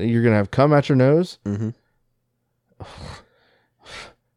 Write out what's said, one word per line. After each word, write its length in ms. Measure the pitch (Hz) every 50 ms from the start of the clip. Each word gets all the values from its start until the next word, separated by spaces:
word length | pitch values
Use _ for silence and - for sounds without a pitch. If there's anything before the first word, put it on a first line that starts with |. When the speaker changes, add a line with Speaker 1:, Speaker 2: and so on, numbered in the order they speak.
| 90
Speaker 1:
you're 200 | 117 117 117 117
gonna 120 | 120 110
have 160 | 104 101 95
cum 220 | - - 135 151 151
out 160 | 143 139 -
your 60 | 151 131
nose. 400 | 127 131 147 165 180 175 - _ _
Speaker 2:
Mm-hmm. 240 | 101 101 101 113 107 120 - _ _ _ _ _ _ _ _ _ _ _ _ _ _ _ _ _ _ _ _
Speaker 1:
<sighs> 40 | - - - - - - - - - _ _ _ _ _ _ _ _ _ _ _ _ - - - - - _ _ _ _ _